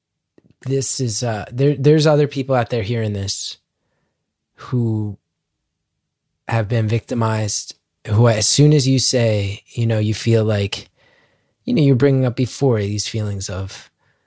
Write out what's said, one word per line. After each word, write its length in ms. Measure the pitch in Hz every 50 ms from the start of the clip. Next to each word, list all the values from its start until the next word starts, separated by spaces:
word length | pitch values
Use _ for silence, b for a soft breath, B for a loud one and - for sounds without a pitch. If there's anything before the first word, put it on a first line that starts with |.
| _ _ _ _ _ _ _ _ _ _ _ _
This 380 | - 127 135 135 127 - - -
is, 220 | 131 117 104 -
uh, 220 | 123 117 110 101 - -
there, 240 | 120 120 139 147 147
there's 300 | - 131 147 151 160 147
other 200 | 156 147 147 147
people 280 | 135 - 139 123 135 131
out 160 | 123 113 -
there 120 | 123 117
hearing 300 | 104 98 120 113 110 107
this 460 | 104 98 98 95 - - - - - _ _ _ _ _ _ _ _ _ _ _ _ _ _ _ _ _ _ _ _
who 640 | - - - 131 123 117 113 110 107 107 104 98 _ _ _ _ _ _ _ _ _ _ _ _ _ _ _ _ _ _ _ _ _ _ _ _ _ - -
have 200 | 120 113 107 98
been 200 | 117 113 110 107
victimized, 880 | 117 113 - - 127 117 117 110 110 110 107 104 - - - - - _ _ _ _ _ -
who 220 | - 104 110 120 117
as 180 | 110 107 104
soon 260 | - - - 147 151
as 140 | 151 147 123
you 120 | 131 131 127
say, 640 | - - - 123 117 113 107 104 98 98 101 - _ _
you 180 | - 120 117
know, 120 | 113 113 107
you 160 | 107 107 107
feel 300 | - - 117 113 113 107
like, 460 | 110 107 101 101 98 - - - _ _ _ _ _ _ _ _ _ _ _ _ _ _ _ -
you 100 | - -
know, 80 | 160
you're 120 | 147 139 135
bringing 300 | 120 147 143 135 131 131
up 120 | 123 117
before 420 | - 127 - - - 143 135 117 107
these 300 | 101 101 104 104 - -
feelings 400 | - 113 107 104 101 95 95 -
of 420 | 92 92 95 95 - - - _ _ _ _ _ _ _ _